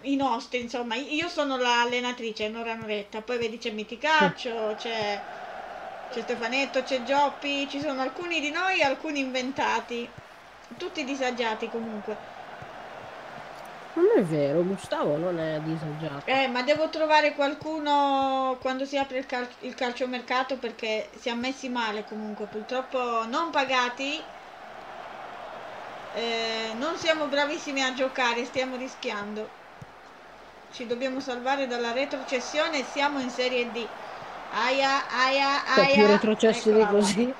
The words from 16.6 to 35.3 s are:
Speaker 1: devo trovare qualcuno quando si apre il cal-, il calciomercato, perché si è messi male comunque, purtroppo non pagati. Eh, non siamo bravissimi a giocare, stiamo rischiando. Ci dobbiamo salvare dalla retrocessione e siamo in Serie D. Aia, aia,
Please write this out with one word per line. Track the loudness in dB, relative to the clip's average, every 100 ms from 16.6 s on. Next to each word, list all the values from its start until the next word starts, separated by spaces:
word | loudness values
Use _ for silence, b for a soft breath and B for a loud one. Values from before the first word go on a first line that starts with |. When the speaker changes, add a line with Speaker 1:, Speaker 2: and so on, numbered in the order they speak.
Speaker 1:
devo | 2 2 2
trovare | 0 6 6 6 2
qualcuno | 0 0 -6 -4 2 4 4 4 2 2 0 0
quando | -2 -2 -2
si | 0
apre | 0 -2
il | -4
cal-, | -4 -4 -8
il | -12 -4
calciomercato, | -4 -2 -2 -4 0 0 0 -2
perché | -4 -6 -2 -2 -4 -6
si | -4
è |
messi | -2 -2 -4 -4
male | -2 -2 -2 -6
comunque, | -8 -8 -6 -8
purtroppo | -8 -4 -4 -2 -2 0 0 0
non | 0 0
pagati. | 0 2 2 2 -2 -4 -4 -8 -14 -16 -16 -16 -14 -14 -14 -12 -12 -14 -12 -12 -12 -12 -12 -12 -14 -10 -6
Eh, | -2 -2 -2 -2 -4 -4
non | -4 0
siamo | 2 2 2
bravissimi | 2 2 0 -4 0
a | 0
giocare, | 0 -2 2 0 0 -2
stiamo | -2 -2 -4
rischiando. | -8 -8 -6 -6 -6 -6 -8 -12 -20 -18 -18 -18 -20 -20 -20 -20 -20 -20 -18
Ci | -12 -4
dobbiamo | -2 0 -2
salvare | -4 -2 0 0 0
dalla | 0 0
retrocessione | 0 0 -2 -2 -2 0 0 2 0
e | -2
siamo | 0 0 0
in | -4
Serie | 0 0 0 -2
D. | -4 -6 -8 -12 -12 -12 -12 -6
Aia, | 0 2 4 4 4 0
aia, | 2 4